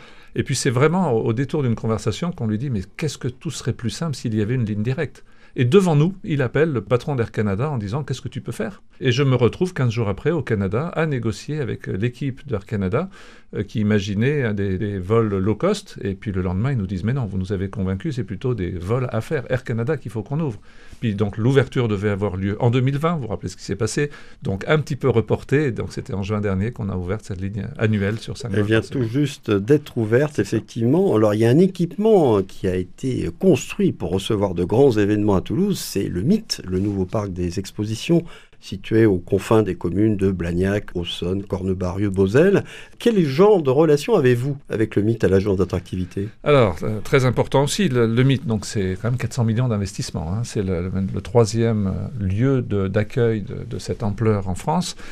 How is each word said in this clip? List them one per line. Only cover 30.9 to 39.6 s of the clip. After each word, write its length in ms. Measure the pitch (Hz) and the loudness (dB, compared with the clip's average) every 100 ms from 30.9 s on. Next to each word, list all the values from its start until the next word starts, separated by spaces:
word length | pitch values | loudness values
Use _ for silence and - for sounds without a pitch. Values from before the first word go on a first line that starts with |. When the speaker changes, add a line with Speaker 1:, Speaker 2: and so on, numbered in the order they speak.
| 165 196 110 | 4 4 4
Speaker 2:
Alors 160 | 107 | 4
il 80 | 107 | 4
y 60 | 113 | 6
a 40 | |
un 80 | 143 | 6
équipement 840 | 185 190 175 170 214 202 139 104 | 4 2 -4 0 4 6 6 4
qui 260 | 95 - 95 | 0 -4 -2
a 80 | 92 | -2
été 540 | 92 - 131 117 - - | -4 -6 -4 -2 -4 0
construit 520 | 190 147 - - 190 | 4 4 2 0 0
pour 180 | - - | 0 -2
recevoir 440 | 98 - 107 101 | -2 0 0 0
de 80 | 87 | 0
grands 300 | 90 110 143 | 2 4 6
événements 440 | 107 101 107 104 95 | 6 4 4 4 2
à 40 | |
Toulouse, 380 | - 123 202 165 | 2 0 0 -2
c'est 280 | - 98 101 | -4 -4 -2
le 140 | 90 | -2
mythe, 400 | 120 220 - - 92 | 0 0 0 -8 -4
le 120 | 92 | -2
nouveau 260 | 104 98 90 | 0 -2 -2
parc 240 | 113 101 | -4 -4
des 260 | 90 90 87 | -4 -4 -4
expositions, 640 | 95 - 107 110 - 170 170 - - - | -8 -6 -6 -4 0 0 0 -10 -20 -20
situé 460 | - 95 - 110 113 | -14 -12 0 4 6
aux 100 | 92 | 4
confins 460 | - 98 - 110 | 2 0 4 2